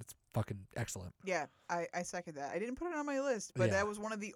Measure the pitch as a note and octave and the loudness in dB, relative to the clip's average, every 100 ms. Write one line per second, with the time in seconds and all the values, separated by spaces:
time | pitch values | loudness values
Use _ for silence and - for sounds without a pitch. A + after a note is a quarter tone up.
0 | - - _ A#2 - G2+ F#2+ - A2 F#2+ | -16 -16 _ 0 0 -4 -6 -4 -4 -4
1 | F#2 - F#3+ E3+ D3 _ - F3 E3+ F3 | -8 -8 -2 0 -2 _ -2 0 2 -2
2 | F3 F3+ F3 D3 C#3+ F3 A#3 C4 F4 D4+ | -2 -4 -6 -6 -2 0 -2 -2 -2 0
3 | D4 C4+ C#4 A3+ - - - G3 G#3 G#3 | 0 2 2 0 0 4 6 6 4 0
4 | G#3+ G#3+ G#3 | -4 -2 -4